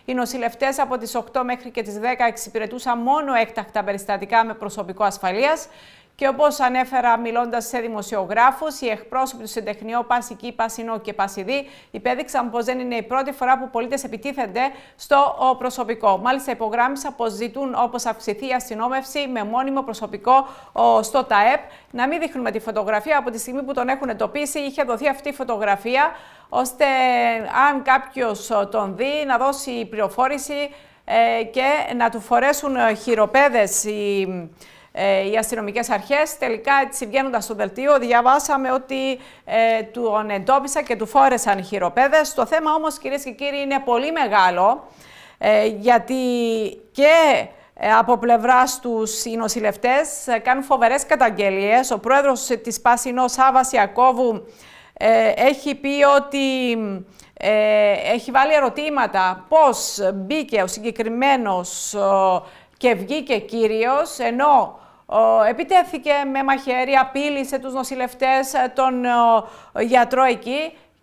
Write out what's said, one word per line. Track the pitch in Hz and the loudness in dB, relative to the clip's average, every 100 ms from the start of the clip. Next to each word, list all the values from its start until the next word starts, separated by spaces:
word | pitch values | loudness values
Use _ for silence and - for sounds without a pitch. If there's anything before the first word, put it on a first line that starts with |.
Οι | - | -8
νοσηλευτές | 254 240 254 233 233 269 269 | -4 -4 -4 -6 -2 -4 -2
από | 262 247 | -2 -4
τις | 226 | -6
οκτώ | 247 226 269 | -8 -6 -4
μέχρι | 247 247 240 | -4 -6 -8
και | 226 | -10
τις | 208 208 | -8 -6
δέκα | 233 247 240 | -4 0 -2
εξυπηρετούσαν | 226 - 226 214 240 254 240 | -2 -8 -8 -8 -8 -4 -2
μόνο | 240 294 285 | 0 0 0
έκτακτα | 240 226 226 196 214 | 0 -2 -4 -6 -6
περιστατικά | 196 196 196 196 196 226 | -4 -6 -4 -6 0 0
με | 226 | 0
προσωπικό | 220 202 214 185 185 | -4 -10 -10 -10 -2
ασφαλείας. | 202 196 185 196 277 320 - - - - _ _ | -2 -2 -4 0 0 0 -6 -20 -20 -20 _ _
Και | 269 | -4
όπως | 254 294 262 | 2 0 2
ανέφερα | 254 254 254 262 240 233 | 0 0 -2 0 2 0
μιλώντας | 233 233 240 233 226 | 0 -4 -4 -4 -6
σε | 254 | -6
δημοσιογράφους, | 233 214 208 214 185 214 254 262 311 285 | -6 -8 -6 -6 -2 4 4 4 -6 -6
οι | 247 | -6
εκπρόσωποι | 214 - 254 262 233 | -6 -6 -4 -4 -6
του | 220 | -10
συντεχνιού | 233 214 208 214 233 240 | -10 -8 -10 -6 -6 -2
Πάση | 247 240 | -2 -4
Κι, | 208 240 | -12 -12
Πάση | 240 226 226 | -6 -6 -6
Νο | 226 220 | -8 -8
και | 220 | -8
Πάση | 202 196 196 | -4 -4 -4
Δι | 190 277 277 - _ | -6 -6 -6 -16 _
υπέδειξαν | - 247 247 254 269 240 | -8 -4 -4 -4 -4 -4
πως | 240 | -4
δεν | 233 254 | -4 -6
είναι | 247 | -6
η | 240 | -8
πρώτη | 220 254 269 | -4 -4 -4
φορά | 277 254 262 | -4 0 0
που | 262 | 0
πολίτες | 233 240 269 | -6 -4 -6
επιτίθενται | 247 214 277 269 220 196 269 269 - _ | -8 -10 -8 -6 -6 -2 -4 -4 -18 _
στο, | - 277 285 - | 0 2 2 2
ο, | 254 254 | 0 0
προσωπικό. | 254 247 220 226 214 190 | -4 -6 -6 0 0 2
Μάλιστα, | 233 269 269 | 0 -2 -4
υπογράμμισα | 240 220 233 247 277 294 | -6 -4 0 0 -2 -8
πως | - 226 | -6 -6
ζητούν, | 202 233 262 277 - | -4 -8 -6 -6 -2
όπως | 240 240 240 | -2 -2 -6
αυξηθεί | 220 - 208 269 | -6 -6 -8 -4
η | |
αστυνόμευση | 254 - 220 240 262 262 294 277 | -6 -6 -6 -4 -4 -6 -6 -6
με | 247 | -6
μόνιμο | 208 240 269 269 | -4 -2 -2 -4
προσωπικό, | 262 214 208 202 - 262 262 - - | -6 -8 -10 -6 2 4 2 -8 -10
ο, | - 233 220 | 0 4 4
στο | 220 269 | 2 0
ταεπ. | 247 202 220 294 - - _ | 2 4 4 2 -4 -20 _
Να | 247 262 | -4 -2
μην | 330 | -2
δείχνουμε | 320 262 233 | -4 -4 -6
τη | 214 | -6
φωτογραφία | 220 214 202 214 254 285 | -6 -6 -2 -2 0 0
από | 240 | 0
τη | 220 | -8
στιγμή | 254 262 | -8 -8
που | 269 | -6
τον | 269 247 | -4 -4
έχουν | 269 269 | -4 -4
εντοπίσει. | 220 214 285 285 302 | -4 -4 -4 -6 -6
Είχε | 277 277 | -6 -4
δοθεί | 262 220 277 | -2 0 -2
αυτή | 269 294 | -2 -6
η | |
φωτογραφία, | 277 247 214 208 196 233 262 311 - - - _ | -8 -6 -4 0 0 0 0 0 -2 -16 -20 _
ώστε | - 254 - 285 262 254 247 240 226 208 - 285 | -4 -4 0 0 2 2 2 0 -2 -2 2 2
αν | 277 | 2
κάποιος, | 269 262 269 262 233 208 - | 2 2 2 -4 -4 -4 -2
ο, | 214 196 | -2 0
τον | 220 196 190 | -2 -4 -4
δει, | 262 302 285 | -4 -2 0
να | 247 | 0
δώσει | 269 277 - 240 | 0 -2 -6 -8
πληροφόρηση, | 220 214 202 - 262 285 277 285 285 - - _ | -8 -4 -4 0 -2 -2 -6 -6 -8 -10 -20 _
ε, | - 226 233 233 | -2 2 2 0
και | 226 254 269 302 - 247 | -2 -2 0 0 -2 -2
να | 233 | -2
του | 233 | -2
φορέσουν, | 196 240 262 285 285 254 | 0 2 2 0 -2 0
ε, | 226 | 0
χειροπέδες | 214 - 220 208 262 285 233 196 - | 0 -2 2 4 4 4 4 0 0
οι | 214 208 202 202 190 185 165 - - - _ - | -4 -4 -2 -2 -4 -6 -12 -18 -20 -20 _ -4
ε, | 196 196 196 | 0 0 0
οι | 220 | -2
αστυνομικές | 220 226 208 220 240 | -2 -6 -6 -6 -2
αρχές. | 208 202 285 302 - | -4 0 0 0 -2
Τελικά, | 254 220 277 277 269 | -4 -4 2 2 2
έτσι, | - 226 | -4 -4
βγαίνοντας | 262 269 233 | -2 -2 -4
στο | 190 | -6
δελτίο, | 208 202 190 269 285 | -4 -6 -2 2 2
διαβάσαμε | 240 240 240 277 277 277 262 | 4 4 4 2 2 -2 0
ότι, | 262 262 269 269 254 - - | -2 -4 -4 -4 -6 -10 -20
ε, | - 226 226 226 | -4 0 2 0
τον | 220 240 233 214 214 | -4 -4 -2 -2 -2
εντόπισαν | 202 190 269 262 311 | -4 2 2 2 -4
και | - 226 | -4 -4
του | 220 | 0
φόρεσαν | 285 269 247 220 196 | 4 4 4 0 -2
χειροπέδες. | 180 202 175 - 277 311 294 | -2 -4 -2 2 4 4 2
Το | - 226 | -2 0
θέμα | 320 311 | 0 0
όμως, | 311 311 294 | 0 -2 -6
κυρίες | 269 277 | -6 -8
και | 269 | -8
κύριοι, | 214 285 277 | -8 -6 -6
είναι | 277 277 | -4 -4
πολύ | 269 240 285 | 0 0 0
μεγάλο, | 330 240 202 185 175 196 277 - - - - - _ | -2 2 4 4 4 2 2 -4 -20 -20 -20 -20 _
ε, | 208 214 214 | 2 4 2
γιατί | 208 214 233 233 262 254 240 233 226 208 - - | 0 2 2 2 -2 -2 0 0 -2 -4 -8 -12
και, | - 294 330 311 202 - - _ | 2 6 8 6 4 0 -10 _
ε, | - 208 | -6 2
από | 220 208 240 | 4 4 2
πλευράς | 240 233 233 254 262 - | 4 2 4 4 4 -2
τους | 247 226 220 - | -6 -4 -4 -6
οι | 233 226 | -6 -4
νοσηλευτές, | 220 240 214 208 247 269 311 - - | -4 -2 -2 -2 0 0 0 -6 -4
ε, | 226 | -2
κάνουν | 240 262 | 0 0
φοβερές | 269 269 233 277 - | 2 2 4 2 0
καταγγελίες. | 311 240 196 202 190 202 233 262 | 2 2 2 0 0 2 2 2
Ο | 220 | -2
πρόεδρος | 226 269 277 247 - | 2 4 4 0 -2
της | 240 233 220 | -4 -4 0
πας | 240 240 | 2 2
Ινώ, | 254 247 247 | 0 -2 -2
Σάββας | 254 262 262 254 | 4 4 4 2
Ιακώβου, | 247 202 202 254 240 247 214 - - - - - - | 2 0 4 4 4 0 -2 -8 -20 -20 -20 -20 -2
ε, | 220 226 220 - | 2 4 4 4
έχει | 254 277 294 | 2 2 -4
πει | 285 277 285 285 285 | -4 -4 4 6 6
ότι, | 277 277 269 262 247 226 214 190 185 - - | 2 -2 -2 0 -2 -2 -4 -8 -12 -20 -20
ε, | - 202 214 214 214 208 202 - | -6 0 2 4 4 4 2 0
έχει | 233 233 | -2 2
βάλει | 262 285 | 2 4
ερωτήματα | 302 262 - 302 285 220 190 185 185 - | 4 2 -2 -4 0 0 2 0 -2 2
πώς | 320 285 226 - - 190 | 6 6 4 -4 -2 -2
μπήκε | 196 190 311 277 214 | -2 -4 -4 -2 0
ο | 185 | -2
συγκεκριμένος, | 214 226 226 226 233 269 262 220 185 180 - - | -4 -8 -4 -4 0 2 2 2 -2 -4 -10 -8
ο, | 208 196 196 190 180 - - _ _ | -2 2 4 4 2 -4 -18 _ _
και | 247 | 0
βγήκε | 202 190 302 277 226 | 2 -2 -6 -2 -4
κύριος, | 214 226 220 220 233 277 330 - | -4 -2 0 2 0 0 0 -2
ενώ, | 233 240 294 269 190 - - _ - | -4 0 4 4 2 -6 -20 _ -4
ο, | 214 220 226 | 2 4 4
επιτέθηκε | 214 240 - 370 349 320 294 285 277 | 4 0 2 2 2 -4 0 0 0
με | 269 | -2
μαχαίρι, | 269 269 269 254 254 | 0 0 0 -2 2
απείλησε | 269 262 277 294 285 269 269 | 2 2 -2 -4 -4 -6 -6
τους | 262 | -6
νοσηλευτές, | 254 254 262 254 - 262 262 269 | -8 -8 -6 -8 -2 2 2 2
ε, | 277 254 | -2 -2
τον, | - 262 254 | 0 0 0
ο, | 247 240 233 226 226 - - - | 0 4 4 4 0 -12 -12 -6
γιατρό | 226 247 240 262 | 2 4 4 4
εκεί | 262 240 233 277 320 - _ _ | 2 2 -4 -6 -6 -10 _ _